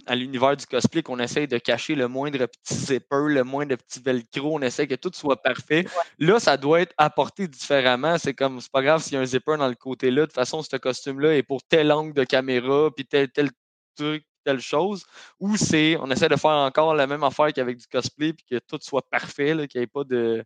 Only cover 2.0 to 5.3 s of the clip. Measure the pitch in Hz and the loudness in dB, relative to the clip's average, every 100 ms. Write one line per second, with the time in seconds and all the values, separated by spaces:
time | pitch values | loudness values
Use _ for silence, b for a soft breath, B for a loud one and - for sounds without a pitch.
2 | 123 131 147 139 120 _ - - 127 123 | -2 -4 -4 -4 -4 _ -10 -6 -2 -4
3 | - 143 151 143 127 139 147 123 - 131 | -2 -2 2 0 0 -2 -2 -4 -6 -8
4 | 131 127 117 143 147 156 127 - 143 131 | -2 -2 -2 -6 -4 -2 -2 -2 -4 -4
5 | 180 - 143 | -6 -4 -2